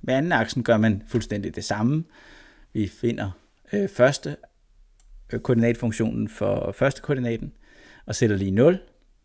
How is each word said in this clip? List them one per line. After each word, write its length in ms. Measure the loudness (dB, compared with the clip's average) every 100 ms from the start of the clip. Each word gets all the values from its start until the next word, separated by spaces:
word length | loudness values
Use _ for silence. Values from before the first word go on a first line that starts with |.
Med 120 | -2
anden 180 | 0 2
aksen 300 | 0 0 -2
gør 140 | 2 4
man 260 | 4 0 -2
fuldstændig 480 | -4 -2 -6 -6
det 100 | -8
samme. 400 | -6 0 0 0 -4 -14 -20 -20 -20 _ _
Vi 160 | -6 -6
finder, 420 | -4 -4 -4 -6 -10 _ _ -6
øh, 160 | -4 -2
første, 480 | 2 2 2 -8 -12 -16 _ _ _ -20 _ -20 -20 -10
øh, 80 | -6
koordinatfunktionen 880 | 0 2 4 2 -2 -2 -2 -2 -6
for 440 | -4 -2 -2 -4
første 300 | 0 -2 -2
koordinaten 500 | -4 -2 -2 -4 -8 -14 _ -20 -20 -18 -8
og 80 |
sætter 220 | 0 2 2
lige 140 | 2
nul. 300 | 6 6 4 -4 _ _ _